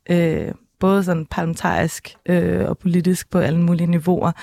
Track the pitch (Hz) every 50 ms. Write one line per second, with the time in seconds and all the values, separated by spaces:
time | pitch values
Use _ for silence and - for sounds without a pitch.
0 | _ - 175 175 170 165 160 - 80 - - - _ _ _ _ - 190 196 202
1 | 185 185 175 165 156 - - - 170 165 165 - - 170 - - 165 160 - -
2 | - - - _ _ - 180 175 175 175 175 180 190 - - - - 185 170 180
3 | 160 185 180 - - - - 180 147 127 160 170 170 170 175 165 170 170 175 170
4 | 156 180 180 - - 170 165 -